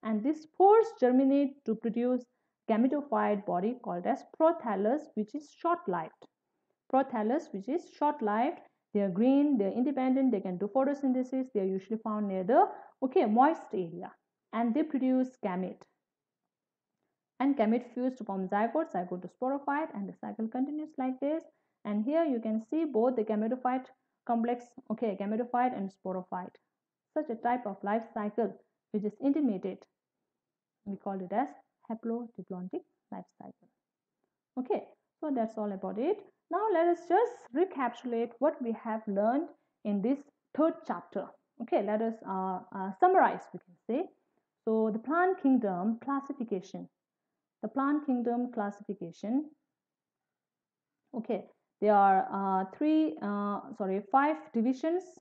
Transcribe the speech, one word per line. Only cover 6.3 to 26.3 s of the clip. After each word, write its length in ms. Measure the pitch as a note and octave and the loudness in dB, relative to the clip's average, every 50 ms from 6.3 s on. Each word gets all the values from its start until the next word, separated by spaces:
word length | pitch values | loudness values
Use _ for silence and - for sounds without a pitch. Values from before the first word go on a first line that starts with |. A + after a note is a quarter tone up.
| _ _ _ _ _ _ _ _ _ _ _ _ - | _ _ _ _ _ _ _ _ _ _ _ _ 2
Prothallus, 560 | C4 C4+ C4+ - A3+ G#3 G#3+ B3 D#4+ D#4+ - - | 2 2 2 -2 -2 0 0 0 0 -2 -4 -12
which 160 | G3 G3 - | -10 -6 -4
is 220 | C#4 F4 F4 - - - | -4 -4 -4 -8 -6 0
short-lived, 640 | D4 D4 D4 D4 A3+ G#3 G#3 A3 A#3+ D4 E4+ - - _ _ _ _ _ _ | 0 0 0 0 -2 0 2 2 0 0 -2 -6 -14 _ _ _ _ _ _
they 60 | G#3 | 0
are 80 | G3+ G3 | 0 0
green, 500 | F3+ F#3 A3+ B3+ C4+ C#4 C#4+ D4+ C#4+ A3+ | 2 2 4 6 6 6 4 4 4 2
they 80 | G3 | 2
are 100 | G3 F#3+ | 0 0
independent, 560 | A3 B3+ D4 D4 - B3+ C4 B3+ C4+ C4+ C4 A3 | 0 0 0 0 0 0 2 2 4 4 2 2
they 80 | G3 | 0
can 180 | G3 F#3+ F3+ F3 | -2 -4 -4 -4
do 100 | G3+ G#3 - | -4 0 2
photosynthesis, 720 | C4 C4+ C4+ C#4+ C#4+ C#4+ C4+ B3 B3+ B3+ B3+ - C4 B3+ B3+ _ | 2 2 2 0 0 0 0 0 0 -2 -2 -2 -4 -4 -2 _
they 80 | G#3 | -2
are 40 | F#3+ | 0
usually 340 | F#3+ F#3+ F#3+ F#3+ - A3 A3 | 0 -2 -4 -4 -6 -8 -6
found 300 | - A3+ G#3+ G#3+ G#3 G3+ | -4 -4 -4 -2 -2 -2
near 160 | F#3+ F#3 F#3 | -2 -2 0
the, 220 | F3+ A#3+ D#4+ G4+ - - - - - _ _ - | 4 6 6 6 4 0 -12 -16 -20 _ _ -6
okay, 240 | C4 C4 F#4+ D4+ | 0 2 2 4
moist 360 | G#3+ G#3+ A#3+ C4 D4+ E4 D#4+ - - - | 4 6 6 6 4 4 0 -6 -8 -6
area, 400 | G3+ F3+ E3 E3 F3 F#3+ F#3 - _ _ _ _ _ _ _ - | -6 -6 -6 -8 -12 -12 -14 -16 _ _ _ _ _ _ _ -4
and 220 | A3 A#3+ A#3+ A3 | -2 0 0 2
they 80 | C#4+ D#4 | 0 0
produce 540 | D#4 - C4+ C4 B3+ B3+ B3+ B3+ B3+ - _ - | 0 -2 0 0 2 2 2 0 -2 -6 _ -6
gamete. 380 | G3+ F3+ F3+ F#3 F3+ - - - _ _ _ _ _ _ _ _ _ _ _ _ _ _ _ _ _ _ _ _ _ _ _ _ _ _ _ _ _ _ _ | -4 -4 -4 -4 -6 -8 -12 -20 _ _ _ _ _ _ _ _ _ _ _ _ _ _ _ _ _ _ _ _ _ _ _ _ _ _ _ _ _ _ _
And 180 | B3+ C#4 C#4 | 2 2 4
gamete 360 | - A3 G#3 A3 A#3+ B3 - - | 4 4 4 4 0 0 -4 -6
fuse 240 | B3 B3 C4 B3+ | -4 -2 -2 -4
to 80 | - G#3+ | -4 -10
form 240 | - G3 F#3+ F#3+ F#3 | -8 -6 -6 -4 -2
zygote, 440 | G#3 G3+ G#3+ A#3 - D4+ D#4+ D#4+ - | 0 0 0 0 0 -2 -2 -2 -4
zygote 300 | F#3 F3+ F3+ F3+ F3+ F#3 | -6 -4 -4 -6 -8 -10
to 60 | F3+ | -12
sporophyte, 680 | _ _ B3+ B3+ C#4 C#4 C#4 - C#4 D4 D#4+ D#4+ - | _ _ -4 -4 -2 -4 -4 -4 -4 -4 -4 -6 -8
and 140 | G#3 G3 F#3 | -10 -10 -10
the 60 | F3 | -10
cycle 340 | _ - G#3+ G3+ - A3 A3+ | _ -12 -12 -8 -6 -6 -6
continues 420 | - B3+ C4 D4 D4 D4+ D4+ D4+ - | -2 -4 -4 -4 -4 -8 -8 -10 -8
like 240 | - C4 C4 B3+ B3+ | -6 -4 -4 -4 -2
this. 240 | - C#4+ D#4 E4 D#4+ - _ _ _ _ _ _ _ | -2 -2 -2 -4 -6 -10 _ _ _ _ _ _ _
And 200 | G#3 G#3 G#3 G#3+ | -4 -2 -2 0
here 200 | B3 D4 E4 E4+ | 2 2 2 2
you 160 | D#4+ B3+ A#3 | 2 0 -2
can 220 | A3+ A3 G#3+ A3 A3 _ | -2 -2 -2 -4 -4 _
see 140 | - D#4 E4 | -2 -2 -2
both 320 | D#4 B3+ G#3+ A3+ B3+ B3+ | 0 2 2 2 2 2
the 60 | B3+ G#3+ | 0 -2
gametophyte 640 | - A3 G#3 G#3+ A3+ B3+ B3+ - B3+ B3+ C4 B3+ - - _ _ _ _ _ _ | -2 0 -2 0 -2 -2 -2 -2 -2 -2 -2 -4 -8 -20 _ _ _ _ _ _
complex, 380 | - A#3+ A#3 A3+ A#3+ A#3+ A#3+ A#3+ - _ - - _ | -2 0 0 0 0 -2 -4 -6 -18 _ -20 -10 _
okay, 260 | A3 - B3 A3 F#3+ F#3+ | -6 -4 -2 -4 -2 -2
gametophyte 560 | G3+ G3 G#3+ A3 B3 A#3+ - A#3+ B3 B3+ B3 | -4 -4 -2 -2 -4 -2 0 0 2 2 0
and 140 | - G3 F#3+ | -2 -6 -8
sporophyte. 680 | - _ _ F#3+ F#3 F#3 F3+ _ | -8 _ _ -6 -6 -6 -6 _